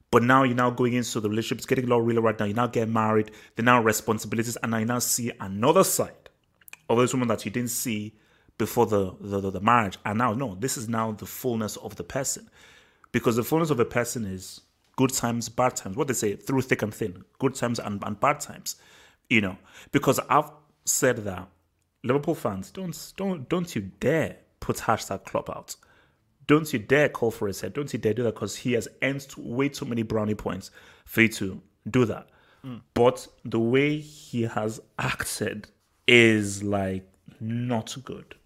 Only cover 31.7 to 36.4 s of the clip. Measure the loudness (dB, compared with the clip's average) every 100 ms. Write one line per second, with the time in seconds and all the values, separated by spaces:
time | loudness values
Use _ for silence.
31.7 | _ -2 2 2 0 -10 _ _ _ -16
32.7 | -16 -8 4 4 4 -8 _ -4 0 2
33.7 | 4 2 0 -6 -20 -8 -4 -2 -2 -4
34.7 | -6 -12 -6 -6 -4 -6 -4 -6 -6 -14
35.7 | _ _ _ 6 8 8 6